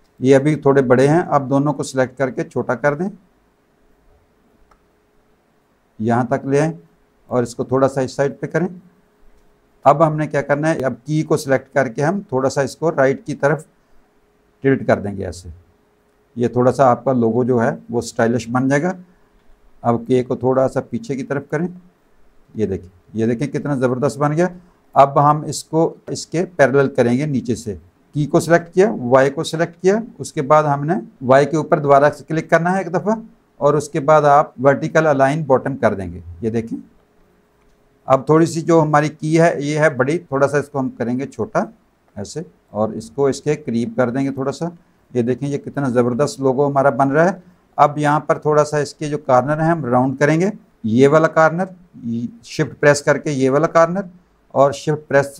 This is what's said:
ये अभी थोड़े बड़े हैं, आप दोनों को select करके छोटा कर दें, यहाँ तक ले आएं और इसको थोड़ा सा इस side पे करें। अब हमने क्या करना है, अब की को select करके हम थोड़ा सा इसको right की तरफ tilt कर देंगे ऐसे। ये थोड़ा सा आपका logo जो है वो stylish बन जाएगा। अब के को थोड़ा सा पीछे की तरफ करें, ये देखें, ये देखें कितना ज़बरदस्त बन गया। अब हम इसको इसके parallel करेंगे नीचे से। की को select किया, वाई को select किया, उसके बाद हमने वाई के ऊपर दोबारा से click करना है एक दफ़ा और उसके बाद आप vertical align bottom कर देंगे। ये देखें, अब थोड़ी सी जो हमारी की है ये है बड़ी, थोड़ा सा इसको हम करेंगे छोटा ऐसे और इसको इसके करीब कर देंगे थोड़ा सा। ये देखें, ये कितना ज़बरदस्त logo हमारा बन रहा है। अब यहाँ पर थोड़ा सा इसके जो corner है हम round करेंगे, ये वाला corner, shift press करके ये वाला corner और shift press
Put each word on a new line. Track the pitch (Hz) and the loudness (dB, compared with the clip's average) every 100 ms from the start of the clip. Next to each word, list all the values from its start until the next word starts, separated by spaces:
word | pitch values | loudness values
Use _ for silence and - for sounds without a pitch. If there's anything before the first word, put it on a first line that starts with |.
| _ - | _ -2
ये | 127 | 4
अभी | 139 147 151 | 4 4 0
थोड़े | 139 139 | 2 2
बड़े | 127 127 143 | 4 4 4
हैं, | 170 | 2
आप | 175 143 | 2 -2
दोनों | 127 139 147 | 0 -2 0
को | 151 | -4
select | 143 131 123 - | -6 -4 -4 -2
करके | 131 117 | -6 -4
छोटा | 160 127 120 123 | -6 -6 -4 -2
कर | 147 | -2
दें, | 143 190 - _ _ _ _ _ _ _ _ _ _ _ _ _ _ _ _ _ _ _ _ _ _ _ _ _ _ _ - | -2 -6 -10 _ _ _ _ _ _ _ _ _ _ _ _ _ _ _ _ _ _ _ _ _ _ _ _ _ _ _ -6
यहाँ | 110 117 120 | -2 -2 -2
तक | 139 135 | -4 -2
ले | 139 | 0
आएं | 160 160 _ _ _ _ - | 0 -4 _ _ _ _ -6
और | 120 | -4
इसको | 117 - | -4 -6
थोड़ा | 127 131 131 | -2 0 0
सा | 135 | 0
इस | 127 - | -6 -2
side | 139 - | -4 -4
पे | - | -6
करें। | 160 185 - - _ _ _ - _ _ _ _ _ | -4 -4 -8 -20 _ _ _ -20 _ _ _ _ _
अब | 135 147 | 2 4
हमने | 156 151 151 | 2 0 -2
क्या | 143 | -2
करना | 139 143 156 | 0 0 0
है, | 156 | 0
अब | 131 120 | -2 -6
की | - 156 | -4 -2
को | 151 156 | 0 0
select | 139 127 - | 0 -2 0
करके | 143 135 113 | -2 -2 -2
हम | 147 202 - | -2 -2 -4
थोड़ा | 131 131 | -2 -2
सा | 143 | 0
इसको | 131 - 160 | -4 -2 -4
right | 160 135 135 | 0 0 0
की | - 139 | -6 -2
तरफ | 143 151 - _ _ - _ _ _ _ _ _ | -2 -2 -6 _ _ -20 _ _ _ _ _ _
tilt | 135 120 | 0 0
कर | 107 98 | 0 -2
देंगे | 101 95 | -2 -8
ऐसे। | 92 - 82 - _ _ _ _ _ _ _ 117 | -10 -12 -18 -20 _ _ _ _ _ _ _ -4
ये | 117 | -2
थोड़ा | 120 123 | 2 2
सा | 123 131 | 4 2
आपका | 120 139 | 2 0
logo | 127 113 120 | 0 0 0
जो | 123 123 | 0 0
है | 123 - - | 0 -4 -6
वो | 117 | -6
stylish | 113 - 113 120 117 | -6 -2 0 -2 -2
बन | 127 135 | -2 0
जाएगा। | 143 180 180 - _ _ _ _ - _ _ | 0 -2 -6 -12 _ _ _ _ -20 _ _
अब | 123 117 | -2 -2
के | 117 127 | 0 0
को | 123 123 | 0 -4
थोड़ा | 127 131 131 | -2 0 0
सा | 131 | -2
पीछे | - 117 113 135 | -6 -8 -8 -8
की | |
तरफ | 135 139 139 | -6 -8 -6
करें, | 151 175 - - _ _ _ - _ _ | -6 -6 -8 -20 _ _ _ -20 _ _
ये | 110 101 | -6 -4
देखें, | 95 - _ _ | -4 -10 _ _
ये | 107 113 | -4 -2
देखें | 120 143 | -2 -4
कितना | 151 143 135 | -6 -4 -2
ज़बरदस्त | 123 123 135 135 | -2 0 -2 -2
बन | 147 | -2
गया। | 151 180 - _ _ _ | 0 -2 -4 _ _ _
अब | 139 139 147 | 2 4 4
हम | 143 151 139 | 2 2 -2
इसको | - - 160 165 - - | -10 -4 -2 -2 -4 -12
इसके | - - 156 190 | -10 -6 -6 -4
parallel | - 135 139 139 | 2 4 4 2
करेंगे | 139 120 123 151 | 2 0 0 -2
नीचे | 127 123 110 | -4 -4 -6
से। | 107 85 _ _ _ | -6 -12 _ _ _
की | 147 143 | -6 0
को | 170 | 0
select | 147 170 - | 2 0 0
किया, | 180 214 | 0 0
वाई | 202 120 131 139 | 0 2 4 4
को | 151 | 0
select | 160 160 170 - | -6 -4 -4 -2
किया, | 185 214 220 - | 0 0 -4 -12
उसके | 127 156 | -12 -6
बाद | 135 151 151 | 2 2 2
हमने | 143 147 214 - - | -2 -2 -4 -4 -6
वाई | 123 135 143 | 2 4 4
के | 156 | 0
ऊपर | - 165 | 0 0
दोबारा | 139 139 147 | 4 4 4
से | - | 0
click | - 160 160 | -6 -6 0
करना | 165 170 | 0 2
है | 190 | -2
एक | 170 | -2
दफ़ा | 170 180 220 - _ _ - | -4 -2 -4 -6 _ _ -2
और | 143 151 | 0 0
उसके | 147 165 | -2 -4
बाद | 139 151 147 | 2 4 6
आप | 143 156 - | 4 2 0
vertical | 135 135 156 160 156 | 2 2 0 0 2
align | 135 135 156 | 2 2 0
bottom | 139 127 143 135 | 0 0 0 -2
कर | 110 | -2
देंगे। | 98 92 90 - - | -2 -8 -12 -16 -8
ये | 113 | -6
देखें, | 113 226 - - _ _ _ _ _ _ _ _ _ _ _ - | -4 -6 -10 -14 _ _ _ _ _ _ _ _ _ _ _ 0
अब | 135 120 | 0 4
थोड़ी | 156 165 | 2 2
सी | 160 | -2
जो | 160 165 | 2 2
हमारी | 151 147 151 | 4 2 0
की | 156 156 | -4 -2
है | 160 165 - | 2 2 0
ये | 143 151 | -4 0
है | 156 127 | 0 0
बड़ी, | 131 175 | -2 -2
थोड़ा | - 135 139 | -4 -2 0
सा | 143 | 0
इसको | 135 139 | -4 -4
हम | 127 | -6
करेंगे | - 117 123 139 | -6 -6 -4 -6
छोटा | - 104 165 220 - _ _ _ 101 | -8 -4 -4 -6 -10 _ _ _ -14
ऐसे | 98 156 - _ _ | -12 -12 -14 _ _
और | 104 110 | -4 -4
इसको | - - - 139 | -4 -10 -2 -2
इसके | 131 147 151 | -2 -4 -4
करीब | 147 117 117 - | -4 -4 -4 -2
कर | 120 | -2
देंगे | 131 135 | -2 -4
थोड़ा | 135 135 | -4 -6
सा। | 139 170 170 _ _ _ | -6 -8 -10 _ _ _
ये | 123 | -4
देखें, | 120 127 143 | -2 -2 -4
ये | 139 | -6
कितना | 139 139 139 | -8 -6 -2
ज़बरदस्त | 120 120 120 143 - | 0 0 0 -4 -2
logo | 135 127 143 | -2 0 0
हमारा | 139 135 | 2 0
बन | 127 135 | 2 0
रहा | 147 | 2
है। | 175 202 - _ _ - | 2 0 -12 _ _ 0
अब | 147 147 | 0 2
यहाँ | 147 151 | 0 0
पर | - 151 | 0 -2
थोड़ा | 151 151 | 2 2
सा | 147 151 | 2 0
इसके | 143 - 151 | -4 -6 -8
जो | 147 | -6
corner | - 123 131 151 | 2 2 2 0
है | 160 | 0
हम | 165 120 | -2 0
round | 123 135 135 | 0 0 0
करेंगे, | 147 160 190 208 _ _ 110 | 0 2 0 -4 _ _ -2
ये | 117 139 | 4 6
वाला | 156 160 | 6 4
corner, | 160 160 170 185 - _ - 117 117 120 - - | 4 2 2 -6 -10 _ -14 -8 -6 -8 -12 -12
shift | - 139 | -6 -6
press | - 147 143 | 0 2 2
करके | 156 139 156 | 2 -2 -2
ये | 135 131 | 0 2
वाला | 143 160 | 2 2
corner | 165 165 185 185 - _ _ _ | 2 2 0 -8 -14 _ _ _
और | 131 143 | 0 0
shift | - - 151 - | 0 -4 -4 0
press | 139 - | 0 0